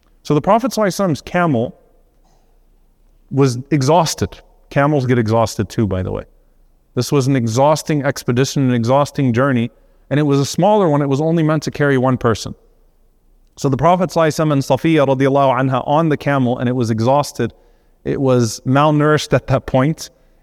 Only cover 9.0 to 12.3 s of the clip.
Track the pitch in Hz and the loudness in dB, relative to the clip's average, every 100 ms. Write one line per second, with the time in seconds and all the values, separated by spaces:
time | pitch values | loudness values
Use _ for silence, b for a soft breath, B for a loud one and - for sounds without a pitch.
9 | 143 - 135 117 139 123 117 - _ _ | 0 -2 0 0 0 0 -2 -8 _ _
10 | _ 139 151 139 139 - 185 214 185 143 | _ -2 0 0 0 0 2 2 2 0
11 | 143 135 160 170 156 160 147 - 143 135 | 0 -2 0 0 0 0 -4 -2 0 2
12 | 127 127 120 | 0 0 0